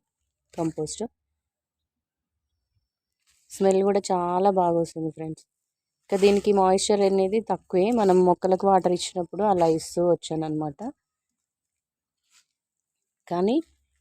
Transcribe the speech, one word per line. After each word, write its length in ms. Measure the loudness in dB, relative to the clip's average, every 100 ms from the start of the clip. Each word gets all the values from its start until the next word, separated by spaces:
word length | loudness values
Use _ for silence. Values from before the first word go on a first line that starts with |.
| -16 _ _ _ _ -8
కంపోస్ట్. 460 | -6 -6 -10 -8 -12 -14 _ _ _ _ _ _ _ _ _ _ _ _ _ _ _ _ _ _ _ _ _ _ _ -2
స్మెల్ 240 | 0 2 2
కూడా 120 | 0 -2
చాలా 400 | -4 -2 0 0 2
బాగా 140 | 0 0
వస్తుంది 280 | -4 -6 -10 -10
ఫ్రెండ్స్. 260 | -14 -14 _ _ _ _ _ _
ఇంకా 140 | _ 2
దీనికి 280 | 2 4 2 2
మాయిశ్చర్ 420 | 4 2 2 2 2
అనేది 320 | 2 0 -2 -4
తక్కువే, 380 | -8 -2 0 0 2
మనం 180 | 4 4 4
మొక్కలకు 360 | 2 0 0 2
వాటర్ 240 | 2 2 -2
ఇచ్చినప్పుడు 460 | -4 -8 -8 -4 0
అలా 160 | 2 2 0
ఇస్తూ 240 | -4 -2 0
వచ్చానన్నమాట. 680 | 0 -2 -6 -4 -6 -8 -10 -14 -16 _ _ _ _ _ _ _ _ _ _ _ _ _ _ _ _ _ _ _ _ _ _ -8
కానీ 260 | -2 0 0 -4 _ _ _